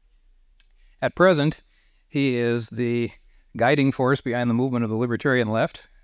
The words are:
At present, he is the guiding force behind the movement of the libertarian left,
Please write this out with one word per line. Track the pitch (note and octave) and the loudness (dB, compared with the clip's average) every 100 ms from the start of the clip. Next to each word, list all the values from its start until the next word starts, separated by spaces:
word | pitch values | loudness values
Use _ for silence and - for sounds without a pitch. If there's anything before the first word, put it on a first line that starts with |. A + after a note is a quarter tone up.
| _ _ _ _ _ _ - _ _ - | _ _ _ _ _ _ -20 _ _ -6
At | C3 - | -4 2
present, | F#3 E3 C#3+ - _ _ _ _ _ | 4 4 2 -2 _ _ _ _ _
he | D3 C#3 B2 | -2 0 0
is | A#2+ A#2+ A2+ | 0 0 -4
the | A2+ A#2+ A#2+ A#2 - _ _ _ - | -4 -2 -2 -4 -8 _ _ _ -2
guiding | A#2 D3 C#3 | 2 2 2
force | - B2+ C3+ | 0 0 0
behind | - A#2+ A#2+ | -2 -4 0
the | A#2 | 0
movement | C3 B2 | 0 -2
of | A#2 | -2
the | A2 | -2
libertarian | B2 A2+ D3 B2+ A2+ | -2 -2 0 0 0
left, | A2 D3 - - - | 0 -2 -4 -20 -20